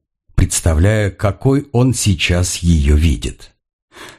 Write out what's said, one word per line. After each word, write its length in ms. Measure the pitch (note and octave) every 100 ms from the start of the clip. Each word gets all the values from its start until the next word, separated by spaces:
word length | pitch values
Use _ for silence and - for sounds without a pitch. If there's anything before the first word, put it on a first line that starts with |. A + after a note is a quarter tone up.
| _ _ _ -
представляя, 680 | - - E2 D#2 G2+ G#2+ G2+
какой 600 | - G2+ F#2 C3 C3+ -
он 220 | A#2+ C3
сейчас 640 | B2 G#2 E2+ - F2 F2+ -
ее 380 | E2+ E2 C#2+ D2+
видит. 580 | E2 - A#1+ - - _ _ _ _ - -